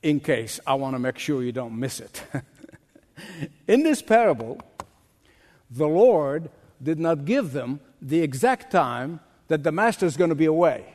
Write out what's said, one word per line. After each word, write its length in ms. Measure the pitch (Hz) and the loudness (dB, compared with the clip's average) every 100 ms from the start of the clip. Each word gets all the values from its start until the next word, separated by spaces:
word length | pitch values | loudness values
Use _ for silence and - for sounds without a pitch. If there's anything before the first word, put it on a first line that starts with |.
in 180 | 156 147 | 0 -2
case, 400 | - 127 113 - - | 0 -2 -2 -10 -4
I 80 | |
want 220 | 135 135 131 | -2 -2 -4
to 40 | |
make 200 | 127 123 | -4 -4
sure 240 | - 143 | -4 -2
you 80 | 123 | -2
don't 260 | 120 120 113 | -6 -8 -6
miss 220 | 131 - | -6 -8
it. 240 | - - - 135 - _ - - _ | -14 -16 -10 -10 -10 _ -20 -20 _
<laughs> 720 | _ _ - - 170 143 _ - | _ _ -20 -20 -12 -12 _ 2
In 160 | 226 | 2
this 180 | 320 294 | 4 0
parable, 580 | - 220 226 131 113 - - _ - _ _ _ _ _ _ _ _ | 2 4 4 2 -4 -12 -16 _ -20 _ _ _ _ _ _ _ _
the 180 | 120 151 | -2 0
Lord 640 | 165 240 196 143 147 165 - _ _ | 6 6 6 2 -4 -6 -16 _ _
did 160 | 127 156 | -4 -2
not 280 | 165 160 143 | 0 0 0
give 260 | 254 202 | 0 0
them 260 | 135 123 143 _ _ | -4 -6 -10 _ _
the 200 | 135 156 | -2 0
exact 500 | 160 131 240 254 - | 0 0 0 0 0
time 480 | 190 135 120 131 165 _ _ _ | 0 0 -2 -8 -10 _ _ _
that 120 | 156 | 0
the 100 | 147 | 0
master 360 | 156 220 - 180 | 2 0 2 -2
is 100 | 135 | 2
gonna 160 | 175 | 2
be 120 | 151 156 | 4 2
away. 380 | 156 170 127 - | 4 2 2 -10